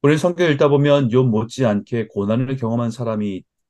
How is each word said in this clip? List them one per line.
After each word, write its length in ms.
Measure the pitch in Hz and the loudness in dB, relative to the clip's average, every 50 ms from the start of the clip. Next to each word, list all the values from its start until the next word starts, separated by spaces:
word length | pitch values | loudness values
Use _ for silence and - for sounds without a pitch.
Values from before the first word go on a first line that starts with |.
| - | 4
우리는 160 | 143 156 156 | 2 2 2
성경을 340 | - 180 175 175 180 165 147 | 0 -2 0 0 0 0 2
읽다 160 | 139 160 147 | 2 2 4
보면 400 | 143 143 143 147 143 143 139 120 | 4 4 4 4 4 2 2 2
욥 180 | 110 127 131 | 2 2 2
못지않게 800 | 127 107 107 110 113 - - 131 113 104 104 98 _ - 117 110 | 2 0 0 -2 -4 -4 -2 0 0 0 0 -4 _ -6 -6 -6
고난을 480 | - _ 104 101 101 110 120 127 131 135 | -6 _ -6 -2 -2 -2 -2 -2 -4 -4
경험한 340 | 131 123 113 113 120 120 113 | -6 -4 -4 -2 -2 -2 -4
사람이 520 | 113 - 123 113 110 107 104 101 95 90 - _ _ _ _ | -6 -6 -6 -6 -4 -4 -4 -6 -6 -8 -12 _ _ _ _